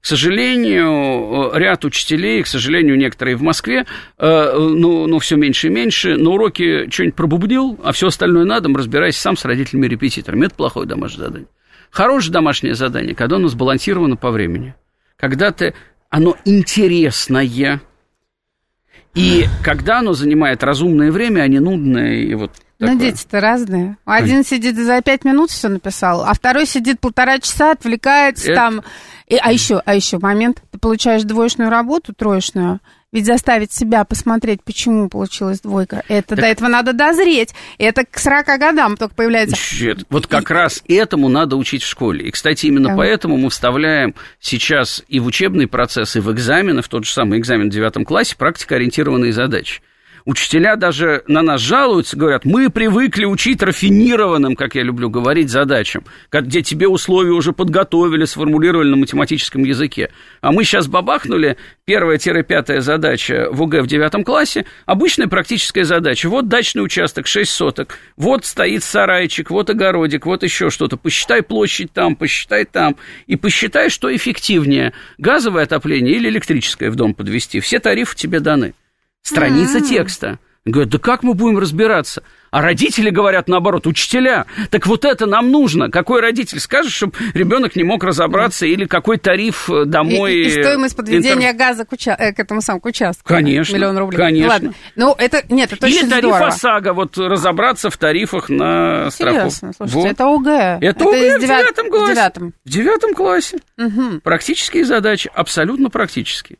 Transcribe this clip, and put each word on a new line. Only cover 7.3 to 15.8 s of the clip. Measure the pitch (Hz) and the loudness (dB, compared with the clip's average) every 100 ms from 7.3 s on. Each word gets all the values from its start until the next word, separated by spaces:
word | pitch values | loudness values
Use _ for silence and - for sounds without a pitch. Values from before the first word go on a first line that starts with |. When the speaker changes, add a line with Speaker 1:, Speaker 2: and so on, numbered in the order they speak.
| 165 196 262 269 214 | 0 0 0 -2 -4
Speaker 1:
а | - | -4
всё | - 160 | 0 0
остальное | 156 180 170 175 | 0 2 2 2
на | 226 | 0
дом, | 160 135 | 0 0
разбирайся | 120 139 175 - | 0 0 0 0
сам | - 190 | -2 -2
с | |
родителями | 127 123 135 135 | -2 -4 -2 0
и | 127 | -2
репетиторами. | 117 135 - - - 202 | 0 -2 -4 -4 0 -2
Это | |
плохое | - 131 - - | -2 -6 -4 -8
домашнее | - - - - | -8 -8 -10 -12
задание. | - - _ _ _ _ | -12 -18 _ _ _ _
Хорошее | - 214 277 160 | -2 2 2 0
домашнее | 170 156 135 131 | 0 0 0 -4
задание, | 117 127 127 107 | -2 -4 -4 -6
когда | - 120 185 | -4 -2 2
оно | 170 | 0
сбалансировано | 117 127 135 - 190 160 123 | 0 0 0 0 0 0 0
по | 123 | -2
времени, | 110 87 87 127 - _ _ _ _ | -2 -2 -4 -8 -16 _ _ _ _
когда | 139 135 202 | -4 0 0
ты, | 175 170 - | 0 -4 -6